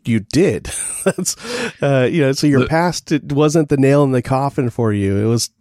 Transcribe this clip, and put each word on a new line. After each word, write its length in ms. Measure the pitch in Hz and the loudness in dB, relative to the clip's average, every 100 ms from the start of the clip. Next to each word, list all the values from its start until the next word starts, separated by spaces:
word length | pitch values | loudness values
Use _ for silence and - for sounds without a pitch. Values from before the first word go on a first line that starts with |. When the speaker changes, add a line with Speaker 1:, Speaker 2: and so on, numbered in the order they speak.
Speaker 1:
you 140 | - 113 | -4 -2
did. 460 | 98 139 185 95 | -2 0 0 0
<laughs> 400 | - - - - | -6 -10 -10 -6
That's, 320 | 196 - 185 - 226 247 233 - | -4 -4 -6 -8 -8 -8 -8 -4
uh, 280 | 143 135 127 | -2 0 0
you 100 | 165 | 2
know, 100 | 135 | 0
so 160 | 139 147 | 2 2
your 100 | 135 | 2
Speaker 2:
Look 100 | 123 | 2
Speaker 1:
past, 420 | 160 175 160 - | 0 0 -4 -4
it 200 | 156 - | -4 -2
wasn't 360 | 143 151 160 151 | 0 2 2 0
the 80 | 143 | 2
nail 260 | 135 143 | 4 4
in 80 | 143 | 4
the 100 | 127 | 0
coffin 460 | - 131 139 - 123 | 0 -2 -2 -2 -4
for 240 | - 113 | -2 -2
you. 240 | 104 98 98 | 0 0 0
It 100 | 107 | 0
was, 240 | 117 - - | 0 -2 -10